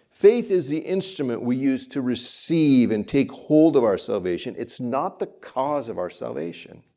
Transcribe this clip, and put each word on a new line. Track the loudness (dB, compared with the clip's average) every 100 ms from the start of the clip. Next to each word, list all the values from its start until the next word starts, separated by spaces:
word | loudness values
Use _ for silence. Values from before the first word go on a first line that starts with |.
| _
Faith | 4 4 4 2
is | -2 0
the | -4
instrument | -4 -4 -4 -4 -4 -2
we | -2 0
use | 0 -2 -4
to | -4
receive | -2 -2 -2 -2 0 2 4 6 4
and | 0 0
take | 0 0
hold | -4 2 6 6 6
of |
our | 4 0
salvation. | -2 -4 -2 -4 -6 -10
It's | -10 -8
not | -4 -4 -4 -6
the | -10
cause | -10 -10 -6 -4 -4 -6
of | -6
our | -6
salvation. | -8 -8 -8 -8 -10 -16 -20 _